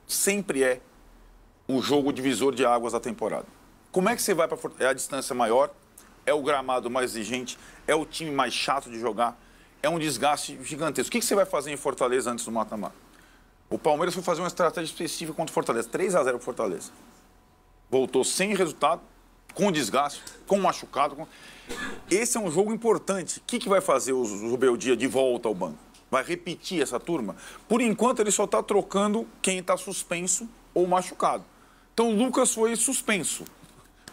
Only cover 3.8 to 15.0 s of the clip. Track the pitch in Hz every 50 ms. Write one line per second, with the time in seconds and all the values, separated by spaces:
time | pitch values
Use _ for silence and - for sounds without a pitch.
3.8 | _ - - 185 185 220 240 233 - - 185 165 165 156 160 - - 139 - -
4.8 | 117 131 135 131 - - 139 135 123 - 131 123 120 110 117 131 143 147 - -
5.8 | _ _ - - - - - - - 139 147 151 131 151 143 135 131 131 127 127
6.8 | 110 120 123 131 127 113 98 113 104 107 123 127 123 - - - - - - -
7.8 | - - 147 160 147 - - - 165 156 143 139 131 117 - - - - 135 139
8.8 | - 123 117 113 117 117 107 107 120 113 - - - - - - - - _ -
9.8 | - 151 170 165 151 156 131 110 131 147 147 143 - - 139 131 131 - 156 135
10.8 | 160 156 123 131 120 - - 233 226 - 247 196 185 - - 151 131 151 143 139
11.8 | - 147 123 - 135 123 123 131 110 120 120 113 - 113 113 113 107 107 113 107
12.8 | 92 - - - - - - - - - - - _ _ _ _ _ - 104 107
13.8 | - 160 147 147 175 180 175 190 170 190 170 151 180 170 - - 175 156 - 180
14.8 | 160 151 - -